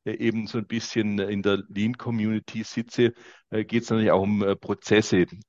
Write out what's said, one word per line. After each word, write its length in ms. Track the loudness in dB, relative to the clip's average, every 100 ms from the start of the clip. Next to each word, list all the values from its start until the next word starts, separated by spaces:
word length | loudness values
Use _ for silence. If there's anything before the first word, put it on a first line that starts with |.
eben 420 | -10 -2 -2 -2 -4
so 120 | -6
ein 80 | -4
bisschen 520 | -6 -4 -2 -2 -2
in 240 | -2 0
der 220 | 0 0 -2
Lean-Community 920 | -2 -2 -2 -4 -2 0 -2 -4 -10
sitze, 500 | -8 -8 -4 2 2 2 -18 -20 -8
äh, 140 | -6
geht's 260 | -2 -2 0
natürlich 220 | 2 4
auch 100 | 4
um, 200 | 2 2
äh, 140 | 0 -2
Prozesse, 680 | -4 -6 2 2 4 2 2 -2